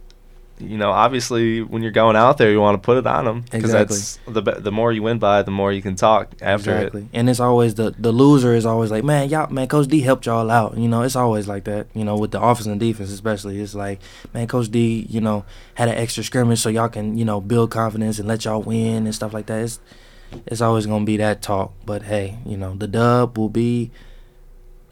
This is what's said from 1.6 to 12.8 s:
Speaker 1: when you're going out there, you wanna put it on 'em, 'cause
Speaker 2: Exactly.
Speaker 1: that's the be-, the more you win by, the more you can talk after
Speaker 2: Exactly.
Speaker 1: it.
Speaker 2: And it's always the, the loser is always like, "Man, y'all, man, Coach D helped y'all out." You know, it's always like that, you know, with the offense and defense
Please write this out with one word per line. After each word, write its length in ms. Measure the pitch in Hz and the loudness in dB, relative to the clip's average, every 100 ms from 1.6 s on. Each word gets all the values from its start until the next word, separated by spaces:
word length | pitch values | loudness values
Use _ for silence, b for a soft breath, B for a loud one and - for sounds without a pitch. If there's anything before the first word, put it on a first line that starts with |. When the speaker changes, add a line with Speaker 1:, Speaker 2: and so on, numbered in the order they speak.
Speaker 1:
when 180 | 113 113 | -4 -4
you're 100 | 113 | 0
going 240 | 110 113 110 | 4 6 8
out 220 | 123 139 | 6 6
there, 140 | 110 | 4
you 100 | 104 | 6
wanna 160 | 104 101 | 4 4
put 200 | - 127 | 2 2
it 100 | 127 | 2
on 200 | 127 123 | 0 -2
'em, 140 | 117 | -4
'cause 160 | 120 113 | -6 -2
Speaker 2:
Exactly. 340 | 110 110 104 101 | 2 2 2 -2
Speaker 1:
that's 240 | 104 - - | -8 -12 -6
the 140 | 110 | -2
be-, 160 | 101 - | -2 -4
the 100 | 101 | -4
more 200 | 107 117 | 0 0
you 100 | 110 | 0
win 160 | 110 117 | -2 0
by, 240 | 104 101 | 2 2
the 80 | 98 | 2
more 200 | 98 98 | 0 0
you 80 | 98 | -2
can 140 | 98 92 | -4 2
talk 340 | 110 107 - - | 4 4 0 -6
after 320 | - 101 101 107 | -2 -2 0 -2
Speaker 2:
Exactly. 260 | 98 104 | -2 -6
Speaker 1:
it. 60 | 107 | -8
Speaker 2:
And 140 | 117 123 | 0 0
it's 120 | 123 | 2
always 340 | 123 120 117 | 2 4 2
the, 220 | 110 104 - | 0 -4 -2
the 140 | 113 | 0
loser 420 | 117 143 143 123 | 6 6 6 6
is 140 | 117 113 | 2 2
always 240 | 113 110 | 0 0
like, 120 | 107 | 0
"Man, 260 | 139 147 139 | 0 0 0
y'all, 220 | 156 147 | -2 -4
man, 160 | 135 131 | -4 0
Coach 200 | 147 143 | 2 2
D 140 | 156 | 2
helped 260 | 127 131 123 | 2 0 0
y'all 220 | 117 113 | 0 2
out." 260 | 117 104 110 | 2 2 -2
You 100 | 117 | 0
know, 140 | 117 | 0
it's 140 | 127 123 | 0 0
always 320 | 120 107 104 | 0 0 -4
like 160 | 98 98 | -8 -6
that, 220 | 104 - 110 | -8 -8 -6
you 100 | 104 | -4
know, 120 | 104 | -2
with 120 | 107 | -2
the 100 | 98 | 0
offense 260 | 110 117 107 | 2 0 -2
and 120 | |
defense 320 | 104 | -2